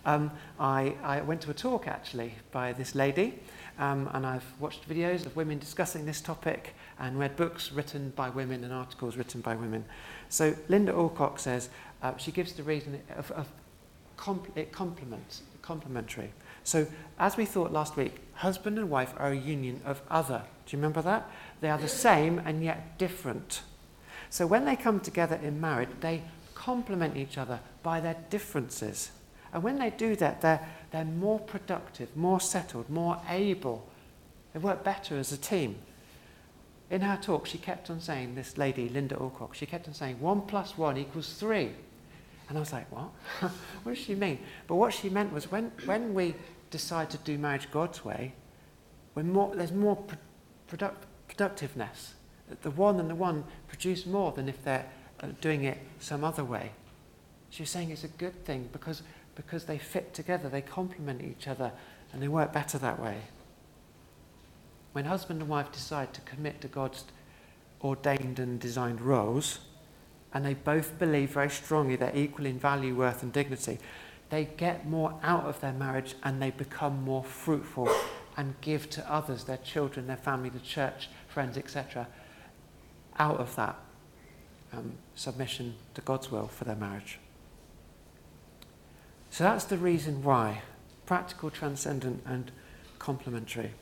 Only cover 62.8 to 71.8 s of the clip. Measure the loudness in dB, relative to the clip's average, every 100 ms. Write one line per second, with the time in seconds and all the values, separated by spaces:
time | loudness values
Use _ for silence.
62.8 | 0 0 -4 -4 -8 -16 -20 -20 -20 -20
63.8 | -20 -20 -20 -20 -20 -20 -20 -20 -20 -20
64.8 | -8 -4 0 -2 -2 -4 0 0 0 -6
65.8 | -4 -2 -4 -8 -12 -4 -4 -4 -8 -2
66.8 | -2 -4 -14 -18 -20 -20 -20 -20 -20 -4
67.8 | -2 2 4 4 0 -2 -2 -2 -2 0
68.8 | 0 2 6 6 6 2 0 -6 -12 -20
69.8 | -20 -20 -20 -20 -6 -2 0 2 4 4
70.8 | 2 2 4 6 4 4 2 2 2 4